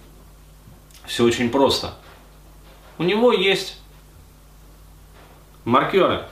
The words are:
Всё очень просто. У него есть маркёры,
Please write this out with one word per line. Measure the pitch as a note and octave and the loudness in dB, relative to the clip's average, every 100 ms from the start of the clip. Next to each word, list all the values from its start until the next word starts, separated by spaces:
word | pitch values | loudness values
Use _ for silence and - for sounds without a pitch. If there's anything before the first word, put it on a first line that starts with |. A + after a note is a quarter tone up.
| - - - - - - - - - - | -20 -20 -20 -20 -20 -20 -20 -20 -20 -20
Всё | - - | -12 0
очень | A#2 A#2 A#2+ | 0 2 -2
просто. | A#2+ C3 - - - - - - - - - - - - - | 2 0 0 -6 -16 -20 -20 -20 -20 -20 -20 -20 -20 -20 -6
У | |
него | E3 G#3 A#3+ | -2 2 2
есть | G3 F#3+ F#3 - - - - - - - - - - - - - - - - - - - - | 2 0 -2 -4 -14 -20 -20 -20 -20 -20 -20 -20 -20 -20 -20 -20 -20 -20 -20 -20 -20 -20 -14
маркёры, | - B2+ D#3 G3 D3+ F#2 - | 0 0 2 0 0 -2 -8